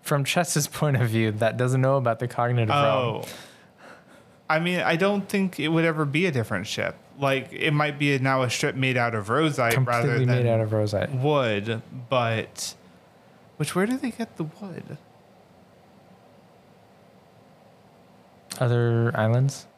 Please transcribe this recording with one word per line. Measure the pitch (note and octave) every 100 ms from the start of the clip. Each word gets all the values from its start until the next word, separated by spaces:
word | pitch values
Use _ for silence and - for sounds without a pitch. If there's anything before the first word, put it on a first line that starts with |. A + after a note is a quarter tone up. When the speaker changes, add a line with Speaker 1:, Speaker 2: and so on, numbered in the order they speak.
Speaker 1:
From | - D3 C3+
Tress's | F3+ E3+ D#3 C#3+
point | - D3+ C3
of | A#2+
view, | A2+ A2
that | G#2+ A2+ A#2
doesn't | B2+ C3
know | C3 C#3
about | A#2+ A2+
the | B2
cognitive | - A#2+ A#2+ A2+
realm. | C#3+ C#3+ C3+ A#2+ G#2+
Speaker 2:
Oh. | - - - - - _ - - - - - - -
I | D#3
mean, | E3+ F3+
I | G#2+ E3
don't | G3 G3+ G3
think | G3+ F#3+ -
it | D3+
would | E3 E3
ever | D#3 D3
be | D3+ F#3
a |
different | C3+ A2 G2+ A2
ship. | - F2+ - - -
Like, | C#3 C3+ A#2
it | - D3+
might | D3 D3 C#3
be | D3
a, | C#3
now | C3 C3
a | B2+
ship | - D3 C3+
made | C3 B2
out | A#2+ A2
of | G2+
rosite | C3 D#3+ C3+ A#2 A#2 B2
rather | A#2+ A#2
Speaker 1:
Completely | A#2+ B2+
Speaker 2:
than | B2
Speaker 1:
made | A#2+
out | A2+
of | A2
rosite. | A2 G#2+ G2 -
Speaker 2:
wood, | C3+ C#3+ D3 A#2+ G#2 G#2 A2+ - B2+ A#2+
but, | B2+ A#2 A2+ - - - - - - - - - - - -
which, | D3+
where | F3+ G#3
do | C4
they | B3+
get | - A3+ -
the |
wood? | D#3 - G3+ - - D3 - - - - - - - - - - - - - - - - - - - - - - - - - - - - - - - - - - - -
Speaker 1:
Other | B2 A#2+ A#2 A#2 A#2 A2+
islands? | A2 A#2+ C3+ - -